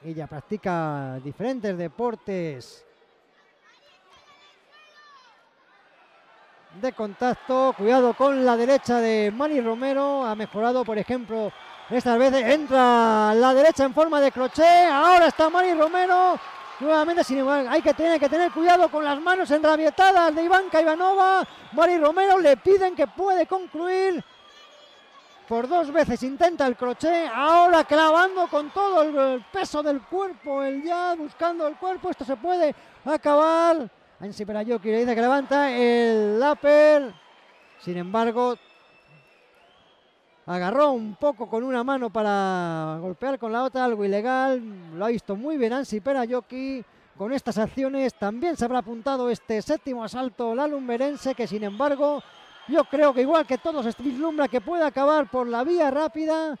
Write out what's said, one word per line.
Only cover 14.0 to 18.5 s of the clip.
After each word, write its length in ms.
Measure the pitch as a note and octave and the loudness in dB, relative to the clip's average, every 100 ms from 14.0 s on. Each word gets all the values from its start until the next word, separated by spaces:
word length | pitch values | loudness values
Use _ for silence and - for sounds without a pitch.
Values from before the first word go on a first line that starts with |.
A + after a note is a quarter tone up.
| D#4+ D4+ | 2 4
de 100 | C#4 | 2
crochet. 580 | A#3+ B3+ - E4 F4 F4 | 0 -4 4 8 8 6
Ahora 380 | C#4 E4 F4+ E4 | 4 6 8 6
está 200 | - D#4+ | 4 2
Mari 240 | F4 F#4 | 2 2
Romero. 680 | E4 D#4 F4+ F#4 F4+ F#4 D#4+ - - - - | 2 2 2 2 4 2 0 -6 -18 -18 -8
Nuevamente, 440 | C#4+ D#4 D4+ F4 | 0 0 2 0
sin 140 | - C4 | -2 -2
embargo, 300 | C4 C#4+ B3 | 0 0 0
hay 140 | D4+ | 0
que 100 | D#4+ | 0
tener, 280 | D4 E4 D#4+ | 0 0 2
que 80 | C#4+ | 0
tener 240 | D4+ F4 | 0 0